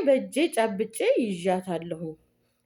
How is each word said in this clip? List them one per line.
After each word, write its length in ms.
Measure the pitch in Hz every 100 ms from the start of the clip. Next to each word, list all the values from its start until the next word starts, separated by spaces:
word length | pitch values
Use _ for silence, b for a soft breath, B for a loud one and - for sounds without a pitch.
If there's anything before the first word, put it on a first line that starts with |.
በእጄ 360 | 285 262 196 269 330
ጨብጬ 480 | 240 220 196 220 - 427 508
ይዣታለሁኝ 960 | 220 175 185 185 185 165 170 165 160 156 _ _ _ _